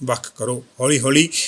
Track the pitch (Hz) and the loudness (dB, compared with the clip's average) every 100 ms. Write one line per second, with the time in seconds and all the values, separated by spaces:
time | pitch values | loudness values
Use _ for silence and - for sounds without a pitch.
0 | 127 117 - - 117 123 123 - 131 143 | -4 -4 -6 -8 -6 -6 -10 -4 0 2
1 | 127 147 165 - | 4 4 2 0